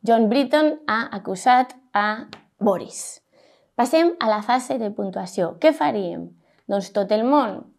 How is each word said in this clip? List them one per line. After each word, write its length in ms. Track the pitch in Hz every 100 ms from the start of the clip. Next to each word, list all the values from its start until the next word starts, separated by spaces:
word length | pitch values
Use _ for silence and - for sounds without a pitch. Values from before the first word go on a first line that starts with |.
| 208
John 240 | 233 220
Britton 460 | 247 254 302 311 302 -
ha 220 | 220 226
acusat 600 | 202 190 185 - 247 254 - _
a 360 | - 208 220 - - _ _
Boris. 640 | 202 180 - - - - _ _ _ _ _
Passem 420 | - 247 320 339 339
a 100 | 226
la 140 | 214
fase 340 | 208 254 254 262
de 140 | 220
puntuació. 640 | 208 202 185 185 - 175 -
Què 160 | 311
faríem? 560 | 302 294 220 185 170 170 _ _ _ -
Doncs 220 | 202 190
tot 180 | - 196
el 120 | 214 233
món 380 | 294 240 185 -